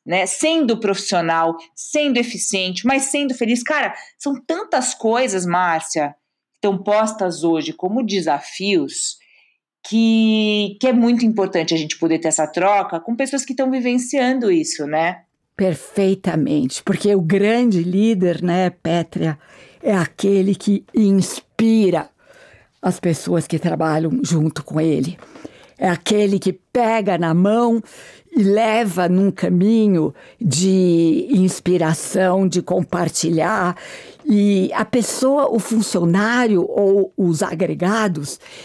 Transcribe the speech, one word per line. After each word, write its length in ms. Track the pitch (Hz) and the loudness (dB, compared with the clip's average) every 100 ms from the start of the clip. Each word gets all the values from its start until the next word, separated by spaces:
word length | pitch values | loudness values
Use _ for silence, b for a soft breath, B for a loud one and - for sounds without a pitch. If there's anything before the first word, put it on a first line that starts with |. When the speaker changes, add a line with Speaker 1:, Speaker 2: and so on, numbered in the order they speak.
| - | -4
Speaker 1:
né? 200 | 185 190 | -2 -2
Sendo 520 | - 311 330 247 220 | -2 0 0 0 0
profissional, 800 | 202 190 - 180 165 165 165 165 B | -2 -2 -2 -2 0 0 0 -2 B
sendo 440 | - - 302 294 240 | -18 -6 -2 0 0
eficiente, 680 | 240 180 - 196 185 180 240 | -2 -4 -4 -4 -4 -2 0
mas 180 | 277 | 0
sendo 300 | 277 285 277 | 0 -2 -4
feliz. 300 | 254 226 240 | -2 -2 -2
Cara, 300 | - 302 214 - B B | -2 -2 -4 -6 B B
são 240 | 285 269 | -6 -6
tantas 540 | - 339 440 254 247 | -4 -6 -2 -2 -2
coisas, 500 | - 220 240 254 190 | -4 0 0 0 -2
Márcia, 680 | 180 175 180 160 - 160 147 - _ _ _ | -2 0 0 -2 -4 -4 -4 -6 _ _ _
que 60 | _ | _
estão 200 | 208 196 | -2 -2
postas 640 | 202 208 220 - 180 151 | 0 2 0 -2 -4 -2
hoje 300 | 170 160 156 | 0 0 -2
como 320 | - 190 226 | -6 -4 -2
desafios, 1120 | 220 196 160 143 - - 196 180 139 - - - b b b b _ _ | -2 -2 -2 -2 -4 -6 -2 0 -2 -6 -8 -10 b b b b _ _
que, 920 | - 220 226 226 220 220 214 208 202 202 | -4 0 2 4 4 2 0 0 -2 -2
que 60 | 254 | 0
é 60 | |
muito 340 | 240 233 240 233 | 4 4 2 2
importante 480 | 220 190 175 165 | 0 0 -2 0
a 20 | 165 | -2
gente 220 | 156 - | -4 -2
poder 220 | 165 160 | 0 0
ter 80 | 165 | 0
essa 180 | 156 151 | -2 -2
troca 540 | 170 190 202 190 165 | 0 2 2 0 -6
com 160 | 226 233 | -4 -4
pessoas 280 | 269 277 | -4 -4
que 80 | - | -6
estão 160 | 254 262 | -4 -2
vivenciando 800 | 262 247 247 247 285 247 262 220 | -2 0 -2 -2 0 0 0 2
isso, 360 | 170 151 - 147 | 0 0 -6 -4
né? 360 | 156 165 180 _ _ _ - | -2 -2 -4 _ _ _ -2
Speaker 2:
Perfeitamente, 1200 | 190 151 - - 196 190 185 160 139 151 127 - | -2 -2 -6 -2 0 0 -2 -2 0 0 -2 -4
porque 280 | - 190 208 | -4 0 2
o 80 | 196 | 2
grande 600 | 160 190 208 240 247 180 | 2 2 2 2 2 2
líder, 580 | 175 190 220 202 180 165 | 0 2 2 2 0 0
né, 300 | 175 180 185 | 0 0 0
Pétrea, 640 | - 165 170 165 170 160 147 B B B B | -2 -2 -2 -2 -2 -2 -4 B B B B
é 100 | - | 0
aquele 640 | 196 156 - 196 196 190 | 0 0 -2 2 2 2
que 300 | 185 - 202 - | 0 0 -2 0
inspira 1160 | - 208 196 180 - - - 226 226 190 165 - _ b b b b b b | 2 4 4 0 -6 -10 0 2 4 4 0 -4 _ b b b b b b
as 200 | 180 - | -4 -2
pessoas 480 | 175 156 - 170 - | -2 -2 -2 -2 -2
que 100 | 160 | -2
trabalham 640 | 175 156 160 156 160 254 | -2 0 0 0 0 -2
junto 420 | - 160 156 - | 0 0 0 -2
com 160 | - 151 | -6 -2
ele. 380 | 160 147 135 - B B B B B B | 0 0 -2 -6 B B B B B B
É 100 | 185 | -2
aquele 500 | 170 - 208 202 196 | -2 0 2 2 0
que 140 | 190 | -2
pega 640 | 185 _ 247 226 226 202 170 | -6 _ 0 0 0 0 0
na 160 | 165 | 2
mão 480 | 170 196 226 240 226 - B B B B 330 | 2 4 2 2 0 -4 B B B B 0
e 60 | |
leva 640 | 196 208 220 220 214 175 180 | 2 2 2 0 0 0 2
num 240 | 185 196 | 2 2
caminho 840 | - 180 180 202 226 214 175 151 - B B | 0 0 2 4 4 4 2 0 -6 B B
de 880 | 202 135 190 190 180 165 165 156 - | -2 0 2 4 4 4 4 2 0
inspiração, 1160 | 214 185 - 175 180 160 160 - 185 185 190 190 | 2 2 0 0 0 0 -2 -4 0 2 2 0
de 160 | 180 | -2
compartilhar. 1160 | - 180 160 175 160 - 170 160 165 214 180 175 B B B B | -2 -2 -2 -2 -2 -2 -2 0 0 0 -2 -4 B B B B
E 460 | 302 202 208 196 190 | 0 2 4 2 0
a 100 | - | -2
pessoa, 680 | - 254 - - 262 285 269 | -2 -2 -2 -2 0 2 0
o 60 | 226 | -2
funcionário 1080 | - 226 202 185 170 185 214 240 240 185 - | -2 -2 0 0 2 2 2 2 2 2 0
ou 440 | - 196 196 190 - | 0 2 2 0 0
os 260 | 180 160 | 0 0
agregados, 960 | 202 170 175 151 180 220 208 156 143 - B B | -2 -2 -4 -2 -2 0 0 -2 -8 -12 B B